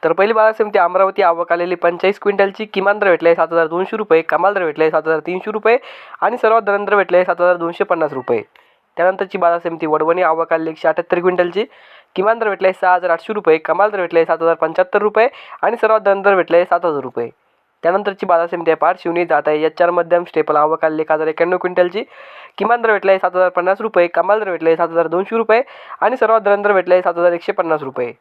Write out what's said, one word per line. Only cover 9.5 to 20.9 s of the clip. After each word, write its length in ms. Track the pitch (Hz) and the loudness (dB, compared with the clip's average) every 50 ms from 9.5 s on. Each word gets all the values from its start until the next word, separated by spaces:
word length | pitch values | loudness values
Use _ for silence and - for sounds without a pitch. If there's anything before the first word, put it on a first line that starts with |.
| 170 170 170 | 0 0 -4
समिती 220 | 175 165 160 165 | -6 -8 -6 -2
वडवणी, 360 | 156 151 156 156 160 170 180 180 | -2 0 0 2 0 0 0 2
आवक 300 | 160 160 160 165 165 165 | 0 0 0 -2 -2 -2
आलेली 180 | 165 160 160 | -2 -2 -4
एकशे 180 | 160 - - 165 | -10 -2 -2 -2
अठ्ठ्याहत्तर 320 | 160 170 170 _ - 175 | -2 -2 -2 _ -2 0
क्विंटलची, 440 | 175 185 180 180 180 175 175 190 226 254 _ _ - - - - _ _ _ | 0 0 0 0 -2 -2 -2 -4 -6 -6 _ _ -20 -20 -20 -20 _ _ _
किमान 220 | - 185 208 226 233 | -2 0 0 0 0
दर 100 | 226 214 | 0 -4
भेटला 200 | 196 185 190 190 | -4 0 0 -2
आहे 100 | 185 - | 0 0
सहा 140 | - 185 180 | 2 2 2
हजार 160 | 180 175 180 | 2 2 0
आठशे 220 | 170 165 - - 220 | -2 -2 -2 -6 -8
रुपये, 260 | 214 190 165 160 160 | -4 2 2 2 2
कमाल 320 | 156 - 160 175 196 214 | 2 -2 0 2 2 0
दर 100 | 208 196 | 0 -2
भेटला 180 | 180 165 170 165 | -6 0 2 0
आहे 80 | 165 | 2
सात 160 | 165 170 165 165 | 2 0 0 2
हजार 120 | 165 165 | 0 0
पंच्याहत्तर 480 | 160 - 160 160 - 185 185 - 208 208 | 0 -2 -4 0 0 -2 0 0 0 0
रुपये 260 | 214 208 220 220 - - - - - - - - | 0 2 2 2 2 0 -6 -20 -20 -12 -4 -2
आणि 140 | 175 226 | -2 -2
सर्वात 240 | 226 - 220 220 220 | 0 0 2 2 2
दरांतर 340 | 196 202 196 196 190 202 196 | 2 2 0 2 2 2 2
भेटला 220 | 185 170 - 170 | 2 0 2 2
आहे 100 | 170 180 | 2 2
सात 180 | - - 175 175 | 2 0 -2 0
हजार 180 | 175 151 143 127 | -2 -4 -4 -6
रुपये. 260 | 127 - - 120 117 - _ _ _ _ _ _ _ _ _ - | -8 -8 -8 -8 -8 -10 _ _ _ _ _ _ _ _ _ -4
त्यानंतरची 440 | 160 180 196 208 202 196 190 - | -2 0 0 -2 -4 -6 _ -2
बाजार 200 | 196 180 165 170 | 0 0 0 0
समिती 240 | 170 185 170 170 165 | -2 -4 -4 0 0
आहे 60 | 160 | 0
पारशिवनी, 480 | 156 - 160 185 180 - 170 170 175 175 | 2 2 0 0 -2 -4 -4 -2 -2 -2
जात 180 | 170 170 151 147 | 0 0 0 0
आहे 160 | - 151 151 151 | 0 -2 0 -2
एच 180 | 160 151 - 175 | -2 0 0 0
आर 80 | 170 | 0
मध्यम 340 | 175 175 170 165 175 175 180 | 2 0 0 0 0 0 0
स्टेपल, 320 | 170 - 165 151 - 156 | -2 -4 -4 -2 0 0
आवक 280 | 147 151 151 160 160 - | 0 0 0 0 -2 -2
आलेली 180 | 160 | -2